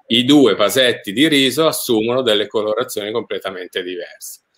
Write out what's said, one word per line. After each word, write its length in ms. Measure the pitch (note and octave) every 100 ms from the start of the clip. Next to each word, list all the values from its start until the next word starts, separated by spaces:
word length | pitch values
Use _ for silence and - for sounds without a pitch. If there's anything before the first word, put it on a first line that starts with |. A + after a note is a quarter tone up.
| -
i 160 | A#2
due 300 | B2 D3 A#2+
vasetti 600 | F#2+ G2+ C3 B2 A2 -
di 140 | G#2 D#3
riso 380 | C#3+ C3 A#2+ D#3+
assumono 560 | - - A2 A2+ B2+
delle 240 | A#2+ G#2 G2+
colorazioni 640 | A2 G#2+ A2 B2+ - G#2
completamente 720 | A2+ G2+ G2 G2 F#2 F2+ G2
diverse. 600 | F2+ F2+ E2+ - - - _